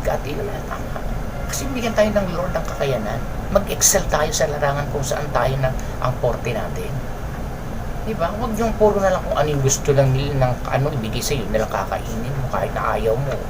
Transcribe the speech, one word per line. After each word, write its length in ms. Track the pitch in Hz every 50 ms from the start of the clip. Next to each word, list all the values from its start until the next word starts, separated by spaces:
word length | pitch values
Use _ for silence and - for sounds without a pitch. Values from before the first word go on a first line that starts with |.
| -
ka, 160 | - - -
at 40 | - -
yun 160 | - 139 143
naman 160 | - - -
ang 80 | - - -
tama. 240 | - - - - - - - - - - - - - - -
Kasi 200 | - - - -
bigyan 240 | 269 247 226 226 214
tayo 140 | 214 208 208
ng 160 | 214 208 196 180 175
Lord 160 | 165 180 180
ng 140 | 165 165 147 -
kakayanan. 520 | - - 147 139 127 113 104 104 120 131 - - - - - - -
Mag-excel 480 | 202 - - - - - - - 190 - -
tayo 200 | - 147 151 156 147
sa 160 | - 165 147
larangan 360 | 143 147 143 143 139 143 143 -
kung 120 | - 147 131
saan 240 | - 143 - 143 139
tayo 240 | - 123 123 127 135 135 135
na 80 | 127 127 - - - - - -
ang 80 | 127 131 -
forte 320 | - 123 - - - 123
natin. 400 | 127 - - - - - - - - - - - - - - - - - - - - - - - - - - - - -
Diba? 320 | - 214 220 175 170 175 208
Huwag 240 | 214 247 226 214 208
yung 160 | 233 220 220 -
puro 160 | 214 208 196 196
na 160 | 190 190 185
lang 80 | 170
kung 160 | - - - 143
ano 80 | 143
yung 160 | 151 147 139
gusto 320 | 135 131 - - - 151 135
lang 160 | 135 135 131
nila 240 | 131 135 143 143 143
ng 200 | 135 127 127 123 - - - 135
ano 160 | 127 139 147
ibigay 320 | 147 123 110 107 110 123
sa'yo, 240 | 113 - - - 104 98 110
nila 160 | 107 107 -
kakainin 640 | - 101 95 95 98 - - - 113 110 - - 139
mo. 160 | 139 131 -
Kahit 240 | - 95 98 110 -
na 240 | - 113 113 107 110
ayaw 160 | 107 110 110
mo, 160 | 127 143 - - - -